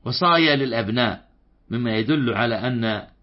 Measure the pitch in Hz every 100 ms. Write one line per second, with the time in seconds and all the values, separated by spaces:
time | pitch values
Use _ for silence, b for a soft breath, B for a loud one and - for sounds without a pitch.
0 | 117 123 180 165 160 139 135 117 104 120
1 | 117 85 - _ _ _ _ 117 120 110
2 | 110 156 120 101 120 110 127 120 113 104
3 | - _